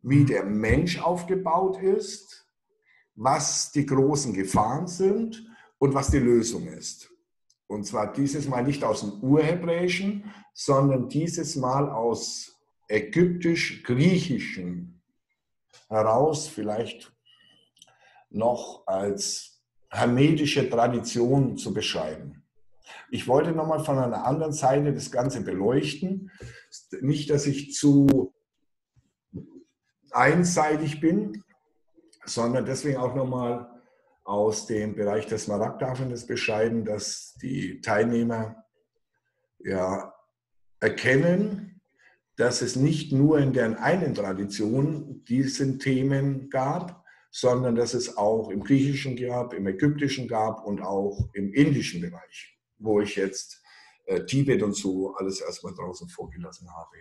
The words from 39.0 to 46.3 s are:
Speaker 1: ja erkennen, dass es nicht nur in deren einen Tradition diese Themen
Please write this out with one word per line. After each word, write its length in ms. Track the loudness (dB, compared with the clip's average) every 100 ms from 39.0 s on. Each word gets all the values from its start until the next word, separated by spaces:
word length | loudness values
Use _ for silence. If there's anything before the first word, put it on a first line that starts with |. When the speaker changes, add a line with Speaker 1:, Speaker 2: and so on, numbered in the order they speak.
| _ _ _ _ _ _
Speaker 1:
ja 560 | -4 -2 0 -2 -6 -18 _ _ _ _ _ _
erkennen, 1000 | -2 0 2 4 4 4 0 -4 -10 -18 _ _ _ _ _ 0
dass 260 | 0 0
es 140 | -2 2
nicht 360 | 2 2 0
nur 260 | 4 6 6
in 140 | 4
deren 240 | 2 0 0
einen 380 | 0 2 0
Tradition 1080 | -2 -4 -4 -6 -2 0 2 0 -2 -10 -16 -2
diese 500 | 0 0 0 -2 0
Themen 720 | 0 0 2 2 0